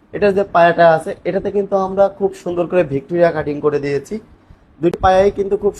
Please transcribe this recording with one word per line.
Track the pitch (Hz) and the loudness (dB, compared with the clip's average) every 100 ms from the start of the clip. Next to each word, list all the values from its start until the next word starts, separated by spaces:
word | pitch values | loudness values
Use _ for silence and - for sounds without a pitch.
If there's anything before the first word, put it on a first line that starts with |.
| _ 160 | _ -2
এটার | 202 196 | 0 0
যে | 196 | 0
পায়াটা | 175 170 170 170 160 | 4 4 6 4 4
আছে, | - - 170 | -2 -8 -4
এটাতে | 185 196 196 | -4 -4 -4
কিন্তু | 196 196 190 | -2 -2 -2
আমরা | 190 196 196 | 0 0 0
খুব | 196 190 | -6 -4
সুন্দর | 180 175 165 | -8 -4 -2
করে | 180 156 | 0 0
ভিক্টোরিয়া | 139 139 170 170 156 | -4 -4 0 2 0
কাটিং | 147 147 | -6 -2
করে | 147 143 | -2 -2
দিয়েছি। | 139 143 139 220 - - _ - _ - | -2 -6 -6 -12 -14 -20 _ -20 _ -4
দুটি | 165 - | -4 0
পায়াই | 190 185 202 196 | 2 4 2 0
কিন্তু | 196 202 | -4 -2
খুব | 202 196 | -4 -4